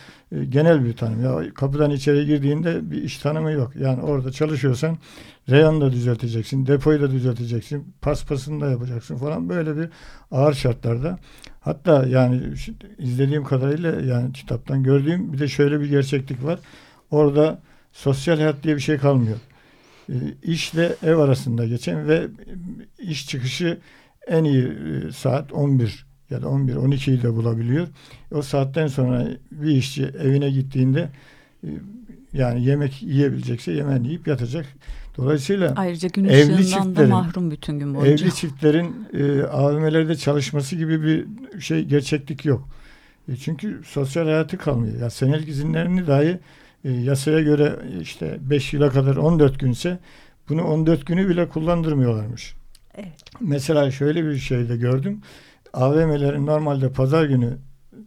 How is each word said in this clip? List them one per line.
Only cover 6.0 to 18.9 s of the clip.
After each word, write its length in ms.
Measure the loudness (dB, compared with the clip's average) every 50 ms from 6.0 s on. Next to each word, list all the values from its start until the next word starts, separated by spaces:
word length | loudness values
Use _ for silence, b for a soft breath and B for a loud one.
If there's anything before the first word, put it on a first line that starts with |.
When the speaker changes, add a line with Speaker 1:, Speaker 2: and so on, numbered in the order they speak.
| 0 0 -2 -2 -2 -4 -4 -4 -4 -4 -2 -2 0 2
Speaker 1:
depoyu 340 | 2 2 4 4 2 2
da 100 | 2 0
düzelteceksin, 840 | 0 0 0 -2 -2 -2 -4 -6 -4 -6 -6 -6 -8 -10 -10 -12 -14 _
paspasını 600 | -4 -4 -4 -4 -4 -6 -6 -6 -6 -6 -8 -4
da 80 | -4 -2
yapacaksın 480 | -2 -4 -4 -6 -8 -8 -10 -10 -10 -8
falan. 320 | -6 -6 -6 -6 -6 -4
Böyle 280 | -4 -4 -2 -2 -4 -4
bir 120 | -6 -8 B B B B B B B B
ağır 220 | 0 2 2 2 2
şartlarda. 640 | 2 0 -2 -2 -2 -2 -4 -4 -2 -4 -6 -6 -8 B B B B B B B B
Hatta 460 | B -6 -6 -2 2 4 4 4 4 4
yani 500 | 4 4 4 4 2 0 -2 -6 -8 -8
şu, 140 | -10 -12 -12 -16 -18 -20 -14 -8
izlediğim 440 | -6 -4 -2 0 0 0 0 0 -2
kadarıyla, 580 | -2 -2 0 0 0 -2 0 -2 -2 -2 -2
yani 320 | -2 -2 -2 0 -2 -4 -6
kitaptan 500 | -8 -8 -6 -6 -6 -4 -4 -2 0 2
gördüğüm 500 | 4 4 4 4 2 0 0 -2 -4 -4
bir 60 | -4
de 80 | -4 -2
şöyle 320 | 2 2 2 4 4 2
bir 100 | 0 2
gerçeklik 540 | 2 2 2 2 -2 -4 -4 -4 -8 -6 -4
var. 160 | -4 -6 -6 -8 B B B B B B B B B
Orada 480 | 2 4 4 4 6 4 4 2 2 -2 b b b b b b
sosyal 440 | b -6 -2 -2 0 0 2 0 2
hayat 280 | 2 2 0 0 0 0
diye 120 | -2 -2
bir 60 | 0
şey 160 | 0 0